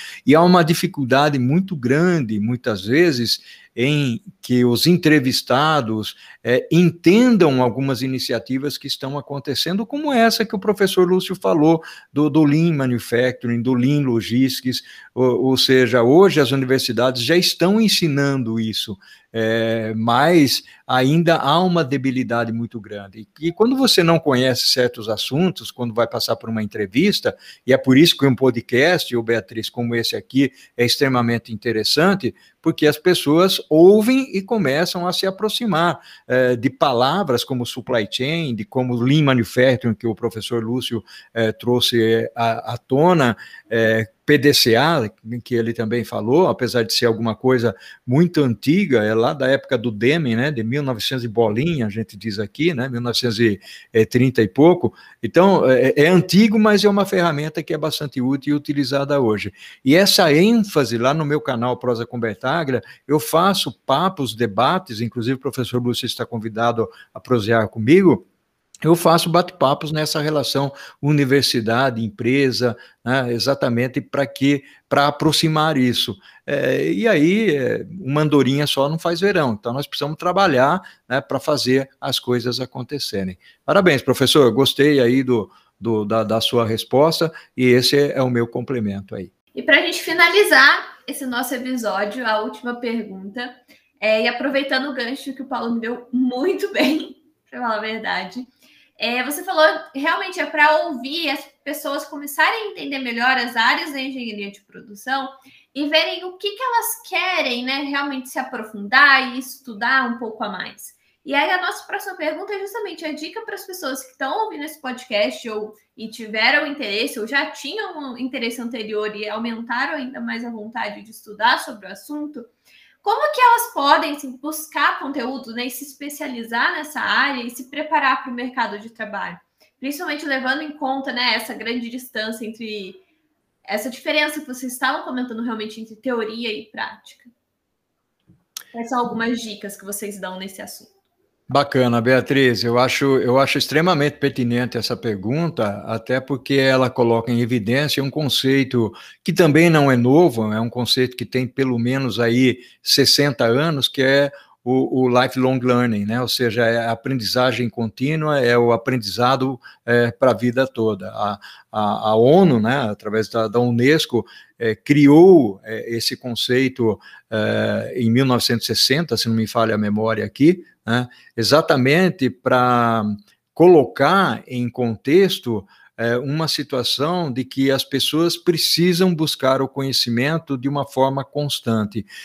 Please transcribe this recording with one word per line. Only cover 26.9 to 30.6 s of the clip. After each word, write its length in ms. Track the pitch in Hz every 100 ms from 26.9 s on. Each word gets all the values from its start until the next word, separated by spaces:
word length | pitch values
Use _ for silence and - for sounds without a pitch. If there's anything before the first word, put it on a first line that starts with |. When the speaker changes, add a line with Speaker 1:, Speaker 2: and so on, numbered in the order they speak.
| 113 185 - 113 - - - -
Speaker 1:
e 60 |
é 60 | 131
por 180 | 131 127
isso 200 | 170 -
que 100 | 135
um 100 | 127
podcast, 800 | 131 117 - 123 160 175 - 120
ô 60 |
Beatriz, 460 | 113 117 - 113 107
como 280 | - 120 117
esse 180 | 110
aqui, 380 | 107 - 131 135 _